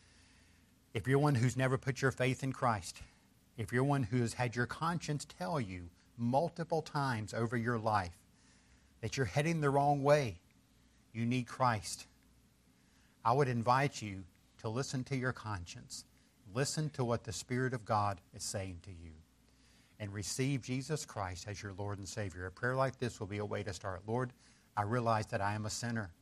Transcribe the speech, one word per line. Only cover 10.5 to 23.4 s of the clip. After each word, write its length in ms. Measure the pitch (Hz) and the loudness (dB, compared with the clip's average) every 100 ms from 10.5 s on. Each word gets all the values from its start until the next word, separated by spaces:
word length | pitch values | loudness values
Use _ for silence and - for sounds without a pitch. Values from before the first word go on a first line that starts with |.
| _ _ _ _ _ _ | _ _ _ _ _ _
you 140 | 110 117 | -2 0
need 200 | 127 117 | 0 -2
Christ, 600 | - 127 110 - - - _ _ _ _ _ _ _ _ _ _ _ | 2 2 4 -2 -10 -14 _ _ _ _ _ _ _ _ _ _ _
I 80 | 113 | 2
would 160 | 131 135 | 4 4
invite 520 | 120 113 127 143 - | 2 4 4 4 0
you 240 | 107 95 90 _ _ - | -6 -8 -12 _ _ -10
to 100 | 113 | -4
listen 360 | 117 135 131 | -4 -2 -4
to 120 | 123 135 | -2 -2
your 160 | 127 | -2
conscience. 720 | - - 92 87 - - - - - _ _ - | -2 -2 -4 -4 -12 -14 -14 -16 -20 _ _ -4
Listen 340 | 104 143 - 156 | 0 0 0 -2
to 140 | - | -2
what 200 | 120 117 | 0 0
the 80 | - | -2
Spirit 420 | - - 123 131 | -8 -2 0 0
of 100 | 123 | -2
God 360 | 104 110 104 98 - | 2 2 4 0 -8
is 120 | 107 | -10
saying 340 | - 107 95 87 | -6 -4 -6 -8
to 60 | 101 | -12
you, 200 | 85 82 78 - _ _ _ _ - _ - | -14 -16 -18 -20 _ _ _ _ -20 _ -10
and 160 | 104 | -8
receive 480 | 101 98 - 131 139 | -6 -4 -2 0 0
Jesus 420 | 120 127 131 151 | -2 -6 -4 -6
Christ 420 | - - 95 90 - | -4 -6 -4 -6 -8
as 120 | 101 | -8
your 120 | 104 | -8
Lord 260 | 95 101 101 | -6 -6 -6
and 100 | 98 | -6
Savior. 380 | - 101 87 92 | -6 -6 -6 -8
A 60 | |
prayer 240 | - 123 131 | -4 -2 2
like 220 | 135 - | 0 0
this 200 | 120 - | -4 -4
will 80 | 98 | -6
be 120 | |
a 60 | 104 | -4